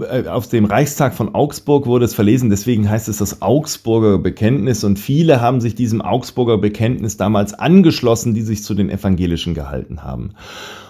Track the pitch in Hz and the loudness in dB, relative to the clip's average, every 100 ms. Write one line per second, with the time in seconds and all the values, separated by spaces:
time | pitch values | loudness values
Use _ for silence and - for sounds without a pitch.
0 | 110 127 80 98 110 120 104 104 147 - | -6 -4 -4 -6 -2 0 2 2 0 0
1 | 135 - 107 - 147 - - 143 139 123 | -2 -2 -4 -2 -2 -4 0 2 2 2
2 | 117 - 101 127 123 101 123 113 104 110 | 2 2 2 4 2 0 0 0 0 -2
3 | 113 107 98 - - 139 - - 117 113 | -4 -4 -4 -4 0 0 0 -8 -2 2
4 | 110 95 92 - 107 135 104 117 104 98 | 4 2 0 -2 0 0 0 0 0 -2
5 | - 143 165 131 120 131 117 - 120 113 | 0 2 4 4 4 0 -2 -2 -2 -2
6 | - 117 - - 123 110 104 104 117 123 | -2 -2 -4 -2 0 2 0 0 -2 -2
7 | 107 - 101 104 101 - 135 185 165 - | -4 -2 0 0 -2 -2 4 6 6 4
8 | 120 113 123 110 110 107 - 104 98 98 | 2 0 0 -2 -2 -6 -4 -2 -2 -2
9 | 101 90 90 85 - 80 71 67 - 76 | -2 0 0 -2 -4 -6 -6 -8 -10 -12
10 | 67 64 60 - - - - - | -10 -10 -10 -14 -20 -18 -18 -20